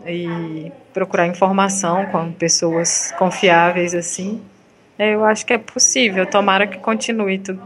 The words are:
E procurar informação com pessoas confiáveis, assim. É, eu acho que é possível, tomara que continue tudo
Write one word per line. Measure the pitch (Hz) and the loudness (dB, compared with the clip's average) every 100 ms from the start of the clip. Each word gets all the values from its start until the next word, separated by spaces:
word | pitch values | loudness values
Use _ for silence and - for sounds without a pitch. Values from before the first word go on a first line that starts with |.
| 170 | -8
E | 175 170 170 165 156 160 - - | -6 -6 -6 -8 -10 -12 -16 -10
procurar | 214 185 185 175 | -6 -2 0 0
informação | 175 190 196 196 190 170 180 196 | 2 2 2 2 0 0 0 0
com | 170 165 | -4 -4
pessoas | 165 165 - 170 165 170 - - - | -4 -2 0 0 0 0 -2 -4 -2
confiáveis, | 185 - 185 170 175 180 175 175 | -2 2 4 6 4 2 -2 -2
assim. | 170 - 190 233 - _ _ _ _ - | -6 -6 -6 -8 -12 _ _ _ _ -2
É, | 214 | 0
eu | 214 214 | 2 2
acho | 214 - | 0 0
que | |
é | 233 | -2
possível, | - - - 262 226 190 185 | -2 -2 0 2 2 2 2
tomara | 202 196 190 202 | 2 4 2 2
que | - | -2
continue | 226 220 226 220 202 190 | -2 -2 -2 -2 -2 -4
tudo | 196 190 | -6 -10